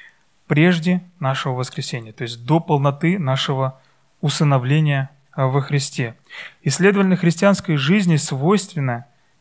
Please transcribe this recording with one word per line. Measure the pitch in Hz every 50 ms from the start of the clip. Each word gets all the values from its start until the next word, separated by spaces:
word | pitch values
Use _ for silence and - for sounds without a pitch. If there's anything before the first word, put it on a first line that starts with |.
| - - _ _ _ _ _ _ _
прежде | - 151 147 160 180 180 170 156 175 180 180 - - _ -
нашего | 147 131 131 - - 143 127
воскресения, | 127 127 - - - 131 - - 120 113 110 -
то | - 127
есть | 117 117 117 120
до | 123 156 170
полноты | 165 - 151 139 139 143 143 143 165 165 190 208
нашего | 151 131 131 131 - - 139 131 131 131 - - _ _ _ _ _ _ _ _
усыновления, | - 143 - - 160 143 139 131 120 127 147 156 156 147 143 135 135 - - _ _ _
а, | _ - 135
во | 131 131 143
Христе. | 135 - 147 139 139 - - - 123 113 113 _ _ - - - - - - _
И, | - 151
следовательно, | 135 - 175 202 202 202 196 190 180
христианской | 185 180 170 165 - 196 202 190 - - - 156
жизни | 143 135 147 190 214 190 175 160
свойственно | 143 - - 151 127 139 175 214 202 - - - 156 135 127 117 120 127 _ _ _ _ _ _ _